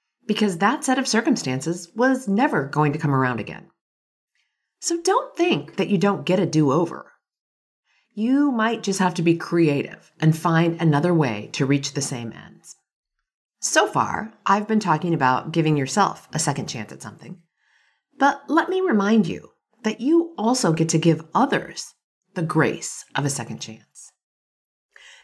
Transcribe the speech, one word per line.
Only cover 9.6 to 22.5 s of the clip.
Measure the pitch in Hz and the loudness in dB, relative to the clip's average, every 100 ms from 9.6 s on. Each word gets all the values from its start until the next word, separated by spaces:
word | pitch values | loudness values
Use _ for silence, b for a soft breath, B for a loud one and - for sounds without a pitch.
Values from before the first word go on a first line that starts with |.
| 160 143 - - _ - | 4 2 -2 -10 _ 0
and | 156 156 | 2 4
find | 175 165 170 165 | 4 4 2 2
another | 165 143 175 | 2 4 4
way | 170 135 104 107 | 2 2 -2 -6
to | - | -2
reach | 135 143 143 | 0 0 -2
the | 139 | -6
same | 135 123 117 | -6 -6 -10
ends. | - - - - - _ _ _ _ _ _ _ _ | -14 -20 -20 -20 -20 _ _ _ _ _ _ _ _
So | - 311 415 | -2 2 2
far, | 135 107 - 220 - | 2 -2 -2 -8 -6
I've | - 202 208 | 0 0 2
been | 220 | 0
talking | 185 156 175 | 2 0 0
about | 156 131 127 160 | 2 2 0 -2
giving | 165 156 147 | 0 2 0
yourself | 135 208 190 - - | 0 0 0 -2 -10
a | 156 | -6
second | 156 135 113 | -4 -4 -6
chance | 120 104 | -10 -12
at | - | -14
something. | 110 - 120 190 _ _ _ _ _ _ _ - | -18 -18 -18 -20 _ _ _ _ _ _ _ -2
But | 339 - - | 0 0 -2
let | 294 - | -2 0
me | 370 | 0
remind | 370 214 202 226 165 | 0 2 2 2 2
you | 92 - _ _ _ | -2 -12 _ _ _
that | 220 214 | -6 -4
you | 254 339 339 - | 2 2 2 -2
also | 220 262 180 | -2 0 2
get | 160 160 | 2 2
to | 160 | 2
give | 165 160 - | 2 2 0
others | 185 277 170 - - - - _ _ _ | 0 0 0 -4 -12 -16 -18 _ _ _
the | - | -6
grace | 160 | -2